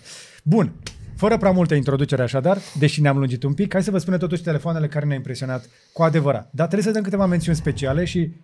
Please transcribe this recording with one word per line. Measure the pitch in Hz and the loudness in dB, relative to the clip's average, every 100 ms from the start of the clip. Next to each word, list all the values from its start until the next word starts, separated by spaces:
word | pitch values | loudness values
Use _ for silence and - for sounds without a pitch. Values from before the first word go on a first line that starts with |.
| - - - - | -14 -20 -20 -6
Bun. | 147 214 - - - - - - | 2 2 2 -4 -16 -16 -16 -2
Fără | 208 226 | 0 2
prea | 196 | 4
multă | 185 160 | 2 2
introducere, | 151 131 135 143 131 | 2 2 0 0 0
așadar, | 120 135 143 196 - 147 | 0 0 0 0 -2 0
deși | 147 151 | 2 4
ne-am | 147 139 | 2 2
lungit | 135 123 | 0 -2
un | 139 | -2
pic, | 143 202 | -2 0
hai | 190 | 0
să | 190 | 0
vă | 190 | -2
spunem | 170 180 | 0 -2
totuși | 175 170 | -2 -2
telefoanele | 175 147 170 165 151 | -2 -2 -2 -2 -2
care | 151 | -2
ne-au | 147 135 | -2 -2
impresionat | 123 123 131 127 - _ _ | -6 -8 -6 -6 -8 _ _
cu | - | 0
adevărat. | 165 160 139 117 - | 2 4 2 0 -4
Dar | 131 165 | -4 0
trebuie | 196 208 | 0 0
să | |
dăm | 214 | 0
câteva | 202 196 190 | -2 0 2
mențiuni | 175 170 156 | 2 0 0
speciale | 156 - 135 147 | 0 -2 0 0
și | 180 180 160 - | 0 -2 -2 -6